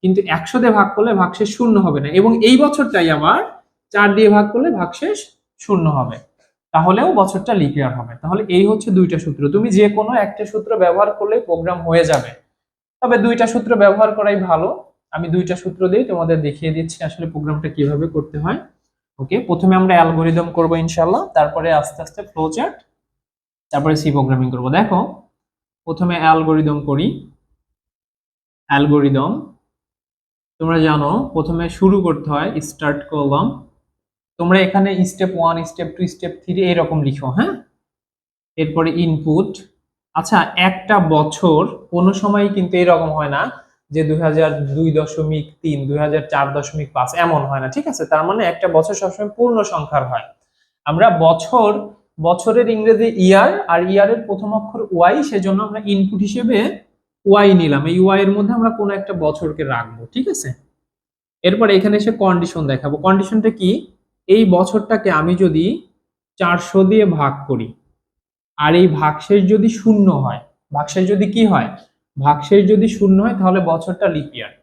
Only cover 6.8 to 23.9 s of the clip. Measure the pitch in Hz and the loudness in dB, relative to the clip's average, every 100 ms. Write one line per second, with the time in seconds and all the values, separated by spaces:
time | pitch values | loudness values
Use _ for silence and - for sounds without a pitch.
6.8 | 170 190 320 269 190 196 202 214 143 143 | 2 2 2 2 0 -2 -2 0 0 0
7.8 | 131 120 117 - 156 190 208 180 202 214 | -4 -4 -12 -10 -6 -4 0 2 4 2
8.8 | 214 185 180 170 - 139 143 190 226 190 | 0 2 2 0 -4 -2 0 0 2 4
9.8 | 208 208 214 247 202 - 208 214 214 220 | 4 2 0 0 -2 -4 -8 -8 -4 0
10.8 | 180 175 202 - 208 226 202 165 165 180 | 2 2 0 0 -2 -2 -2 -4 -2 -6
11.8 | 165 165 156 147 117 - _ _ _ _ | 0 2 2 0 -2 -16 _ _ _ _
12.8 | _ _ 247 247 226 233 226 233 - 226 | _ _ 0 2 2 0 0 -2 -2 4
13.8 | 202 202 214 214 208 202 185 160 185 339 | 4 4 0 2 -2 -2 0 0 0 -6
14.8 | - _ _ 160 170 180 165 180 180 - | -12 _ _ -10 -2 -2 -2 -6 -8 -2
15.8 | 185 202 254 170 165 165 147 143 160 156 | 0 2 0 -2 0 0 0 -4 -6 -4
16.8 | 165 - 160 - 165 151 151 151 156 143 | -6 -8 -10 -8 -10 -8 -6 -4 -6 -2
17.8 | 143 147 160 156 143 151 160 254 - _ | -2 0 -2 -4 -6 -6 -4 -6 -8 _
18.8 | _ _ _ _ 135 214 226 170 185 190 | _ _ _ _ -4 -4 -2 0 2 2
19.8 | 185 175 165 160 165 165 170 170 165 165 | 4 4 4 2 0 0 -2 -2 0 0
20.8 | 165 160 165 220 381 - 196 208 165 156 | -2 -2 0 0 0 0 0 0 0 0
21.8 | 147 - 160 - 196 - 160 160 320 - | -2 -10 -16 -16 -14 -6 -6 -4 -6 -8
22.8 | _ _ _ _ _ _ _ _ _ - | _ _ _ _ _ _ _ _ _ -4
23.8 | 151 | 0